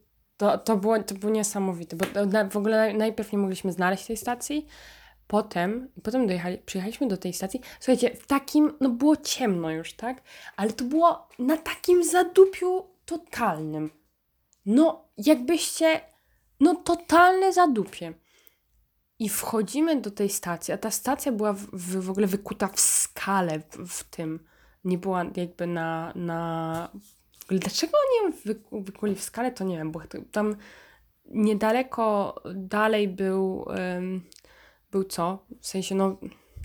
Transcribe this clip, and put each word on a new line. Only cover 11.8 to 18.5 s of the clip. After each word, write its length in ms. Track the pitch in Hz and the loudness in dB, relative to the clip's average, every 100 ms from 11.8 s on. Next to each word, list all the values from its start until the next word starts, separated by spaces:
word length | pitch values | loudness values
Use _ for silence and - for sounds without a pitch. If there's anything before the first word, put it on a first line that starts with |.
| - 359 | 4 4
zadupiu 800 | 320 349 359 381 381 - 359 370 - _ - | 6 4 6 8 8 6 -2 -2 -4 _ -10
totalnym. 840 | 330 - - 226 156 156 156 156 - _ _ _ _ _ _ 196 | -10 -8 -4 -2 -2 -4 -4 -6 -10 _ _ _ _ _ _ 2
No, 400 | 233 320 - - - | 4 4 2 -8 -2
jakbyście, 840 | 208 311 247 330 - - 320 311 - _ _ _ _ - | 4 4 4 0 0 2 2 2 -4 _ _ _ _ 4
no 160 | 302 339 | 4 4
totalne 800 | - 339 - 330 359 370 381 | 0 -2 4 8 8 6 4
zadupie. 600 | 349 349 233 185 - 165 165 _ _ _ | 6 4 4 -2 -6 -12 -12 _ _ _